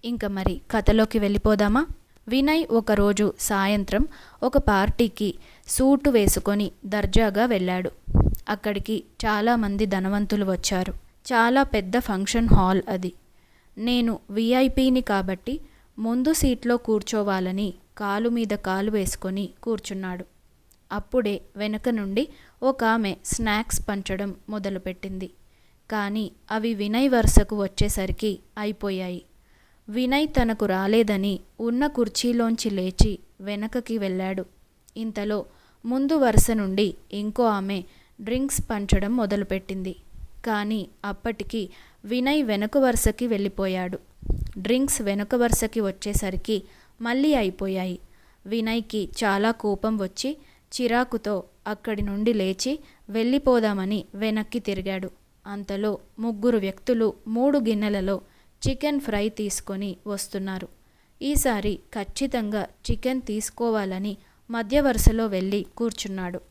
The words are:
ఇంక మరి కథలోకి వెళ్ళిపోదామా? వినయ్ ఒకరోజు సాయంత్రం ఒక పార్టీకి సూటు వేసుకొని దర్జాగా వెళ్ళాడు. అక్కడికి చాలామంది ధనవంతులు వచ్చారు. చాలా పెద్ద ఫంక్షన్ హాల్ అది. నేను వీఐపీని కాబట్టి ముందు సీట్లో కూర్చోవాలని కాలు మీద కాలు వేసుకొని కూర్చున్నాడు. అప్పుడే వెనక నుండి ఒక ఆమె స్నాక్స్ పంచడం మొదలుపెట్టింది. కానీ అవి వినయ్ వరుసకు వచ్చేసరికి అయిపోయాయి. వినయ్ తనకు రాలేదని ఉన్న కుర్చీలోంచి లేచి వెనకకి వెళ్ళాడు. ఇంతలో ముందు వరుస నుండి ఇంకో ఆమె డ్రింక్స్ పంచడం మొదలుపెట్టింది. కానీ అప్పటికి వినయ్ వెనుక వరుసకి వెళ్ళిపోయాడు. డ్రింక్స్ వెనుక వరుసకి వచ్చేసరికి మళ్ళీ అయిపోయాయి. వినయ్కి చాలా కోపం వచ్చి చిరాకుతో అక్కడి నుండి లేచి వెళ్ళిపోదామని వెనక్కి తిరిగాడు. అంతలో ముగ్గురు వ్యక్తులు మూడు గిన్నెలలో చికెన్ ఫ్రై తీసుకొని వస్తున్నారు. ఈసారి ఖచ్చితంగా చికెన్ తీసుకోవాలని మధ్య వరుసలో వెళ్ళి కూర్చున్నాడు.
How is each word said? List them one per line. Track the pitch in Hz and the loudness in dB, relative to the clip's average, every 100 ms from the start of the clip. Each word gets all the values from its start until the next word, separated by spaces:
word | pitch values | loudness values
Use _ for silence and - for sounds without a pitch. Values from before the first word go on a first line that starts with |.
ఇంక | 233 240 | -6 -6
మరి | 208 196 185 175 - | -4 -2 -2 -2 -2
కథలోకి | 220 202 220 220 226 | 2 6 6 4 2
వెళ్ళిపోదామా? | 202 202 214 208 208 233 330 - _ _ - | 2 2 4 4 4 2 0 -6 _ _ -2
వినయ్ | 254 277 311 320 | 2 4 2 4
ఒకరోజు | 226 220 208 202 202 208 - | 2 4 4 4 4 0 0
సాయంత్రం | - 202 196 208 196 302 311 - - - | -2 0 2 0 0 0 0 -2 -20 -4
ఒక | 254 277 | 2 4
పార్టీకి | - 196 208 - 233 - 208 - - - - | 4 4 2 2 2 2 -4 -4 -14 -20 -6
సూటు | - 262 277 285 | 2 6 6 6
వేసుకొని | 233 202 196 - 202 202 - 196 | 6 4 2 0 0 -2 -6 -6
దర్జాగా | 208 196 190 220 196 | -2 4 4 4 4
వెళ్ళాడు. | 247 208 180 185 185 - - - - - - | 2 2 0 -2 -4 -6 2 4 4 2 -4
అక్కడికి | 208 214 208 202 220 - - 220 | -4 -2 -4 -2 -4 -6 -4 0
చాలామంది | 214 233 240 202 202 214 | 2 2 2 0 0 0
ధనవంతులు | 190 185 202 208 208 | 0 0 0 0 0
వచ్చారు. | 190 185 - 185 185 - - _ - | 0 0 0 -2 -2 -6 -14 _ -2
చాలా | 240 233 262 | 2 4 4
పెద్ద | 269 220 190 240 | 2 0 0 -2
ఫంక్షన్ | 247 190 196 233 233 | 0 -2 0 0 8
హాల్ | 196 185 190 - | 8 8 2 0
అది. | 185 180 - _ _ _ _ _ - | -4 -4 -10 _ _ _ _ _ -6
నేను | 233 247 233 - - | -2 0 0 -2 -4
వీఐపీని | 202 226 254 262 262 262 254 | -2 2 4 4 4 4 2
కాబట్టి | 247 202 190 185 - 294 - - _ - | 2 0 0 -4 -6 -8 -10 -20 _ -6
ముందు | 220 240 262 | -2 0 2
సీట్లో | 320 269 240 240 240 | 2 2 2 0 0
కూర్చోవాలని | 233 214 208 214 202 190 185 190 208 - _ - | 2 0 0 -2 0 0 -2 -2 -4 -6 _ -8
కాలు | 208 202 233 | -4 -2 0
మీద | 233 220 | 0 -2
కాలు | 208 190 190 208 | -2 -2 -2 0
వేసుకొని | 214 185 - 190 190 196 - | 0 -2 -4 -6 -4 -6 -8
కూర్చున్నాడు. | 240 214 - 190 190 180 180 _ _ _ _ _ _ | -4 -4 -6 -8 -6 -8 -12 _ _ _ _ _ _
అప్పుడే | 208 - 254 214 196 - 196 | -8 -2 0 0 -4 -8 -6
వెనక | 208 214 254 | -4 -2 -2
నుండి | 226 196 202 311 - - _ | -2 0 -2 -2 -8 -20 _
ఒక | 254 262 | -2 2
ఆమె | 226 226 202 - | 2 2 0 -4
స్నాక్స్ | - - 226 208 226 - - | -6 -2 0 0 0 -2 -2
పంచడం | 202 190 190 202 185 - | -4 -4 -4 -4 -8 -8
మొదలుపెట్టింది. | 214 196 190 185 185 196 190 185 - - _ _ _ - | -6 -4 -6 -8 -10 -10 -8 -10 -14 -20 _ _ _ -6
కానీ | 214 202 214 202 - - | -4 -2 -2 -4 -10 -6
అవి | 220 226 | -2 -2
వినయ్ | 208 208 220 269 | -2 0 2 4
వరుసకు | 247 220 - 202 208 | 6 8 8 6 -2
వచ్చేసరికి | 190 - 202 208 185 185 214 185 _ - | -4 0 -2 0 -4 -2 -4 -4 _ -8
అయిపోయాయి. | 208 208 202 190 185 180 - _ _ _ _ _ - | -6 -4 -6 -6 -6 -10 -12 _ _ _ _ _ -8
వినయ్ | 214 254 277 302 | -4 0 0 2
తనకు | - 233 220 202 | 2 0 0 0
రాలేదని | 190 196 220 214 196 202 190 - - | 0 2 4 4 2 0 -4 -8 -8
ఉన్న | 233 240 285 | -4 0 0
కుర్చీలోంచి | 285 220 - 240 240 226 226 220 | 0 -2 0 0 2 0 0 -2
లేచి | 196 185 185 214 190 - _ | -2 -4 0 0 0 -12 _
వెనకకి | 196 208 220 247 240 226 | -8 -6 -4 -6 -4 -4
వెళ్ళాడు. | 196 185 185 190 180 _ _ _ _ - | -2 -2 -4 -4 -8 _ _ _ _ -10
ఇంతలో | 226 214 202 208 - - _ _ | -8 -6 -4 -4 -6 -16 _ _
ముందు | 226 262 277 320 | -4 -2 2 4
వరుస | 254 214 - | 4 2 0
నుండి | 220 196 190 208 - - | -2 -2 -2 -2 -4 -14
ఇంకో | 202 208 208 | -10 -6 0
ఆమె | 233 202 190 196 180 - _ - | 0 0 -4 -6 -8 -20 _ -14
డ్రింక్స్ | 214 254 269 - - | -6 -4 -2 -4 -4
పంచడం | 214 202 202 202 247 | -6 2 2 2 -2
మొదలుపెట్టింది. | 208 202 196 190 190 190 185 180 - - - - 233 | 0 -2 -2 -6 -6 -8 -8 -10 -18 -18 -16 -10 -4
కానీ | 214 208 220 180 _ | -4 -2 -4 -6 _
అప్పటికి | 202 202 233 226 202 226 185 - - _ | -10 -6 -6 -6 -6 -6 -6 -12 -20 _
వినయ్ | 202 247 254 302 | -4 0 2 2
వెనుక | 247 202 214 285 | 2 0 0 2
వరుసకి | 254 240 220 214 247 | 4 4 0 0 -2
వెళ్ళిపోయాడు. | 208 196 - 190 185 180 - - - - - - 202 | -2 -2 -2 -2 -2 -4 -8 -14 -14 -4 -4 -4 -8
డ్రింక్స్ | 190 254 277 - | 0 2 2 0
వెనుక | 202 196 202 | -2 -2 0
వరుసకి | 247 240 226 220 226 | 2 2 2 0 -2
వచ్చేసరికి | 196 190 208 208 196 185 - 214 - - - _ | -4 -4 -4 -4 -2 -6 -2 -4 -4 -20 -20 _
మళ్ళీ | 233 254 302 | -4 0 2
అయిపోయాయి. | 277 196 185 196 190 185 180 - - - _ 185 | 2 0 -2 -4 -4 -4 -8 -14 -20 -20 _ -6
వినయ్కి | 226 220 233 220 214 185 - | -4 -2 -4 -4 -6 -6 -2
చాలా | 214 196 220 | 0 2 0
కోపం | 226 214 196 220 220 | 0 -2 -2 -2 -2
వచ్చి | 190 - 262 311 - _ _ - | -4 -4 -6 -6 -14 _ _ -4
చిరాకుతో | 240 233 247 233 208 196 - _ - | 0 0 0 -4 -2 -4 -6 _ -10
అక్కడి | 208 - 208 | -8 -6 -4
నుండి | 202 202 214 | -4 0 0
లేచి | 220 190 190 254 302 - _ - | 2 0 -2 -4 -4 -8 _ -6
వెళ్ళిపోదామని | 214 233 269 269 247 220 196 190 208 - | -2 2 2 4 4 2 0 -2 -4 -6
వెనక్కి | 196 220 214 214 240 | -6 -2 -2 -4 -4
తిరిగాడు. | 208 196 190 190 185 - _ _ 196 | -4 -4 -4 -6 -8 -12 _ _ -14
అంతలో | 202 196 196 214 202 - - | -12 -8 -2 -2 -4 -10 -8
ముగ్గురు | 233 208 240 226 | -6 0 2 2
వ్యక్తులు | 196 190 - 233 220 - 220 | 0 -4 -2 2 2 0 -6
మూడు | 226 269 285 | 2 4 4
గిన్నెలలో | 220 214 208 202 190 190 - _ _ _ - | 2 0 0 -2 -2 -4 -6 _ _ _ -2
చికెన్ | 262 294 285 | 0 -2 -2
ఫ్రై | 277 208 214 | -2 -2 -2
తీసుకొని | 220 208 - - 196 202 180 208 | -2 -6 -6 -8 -8 -6 -8 -8
వస్తున్నారు. | 196 - 196 190 190 - - _ _ _ _ | -8 -6 -6 -6 -6 -10 -16 _ _ _ _
ఈసారి | 277 294 262 208 208 190 - | -2 2 2 0 -2 -4 -8
ఖచ్చితంగా | 220 196 - 269 254 208 208 185 _ - | -10 -8 -4 -2 -2 -2 -4 -6 _ -4
చికెన్ | 226 254 262 | -2 -2 -4
తీసుకోవాలని | 247 214 - - 233 220 196 185 208 202 _ _ - | -4 -6 -6 -4 -2 0 -2 -4 -6 -8 _ _ -10
మధ్య | 233 208 285 | -8 0 2
వరుసలో | 277 240 - 220 220 | 4 6 4 4 -2
వెళ్ళి | 190 190 202 - - | -2 -2 -2 -6 -6
కూర్చున్నాడు. | 233 - 202 190 180 180 - | -6 -4 -8 -8 -8 -10 -14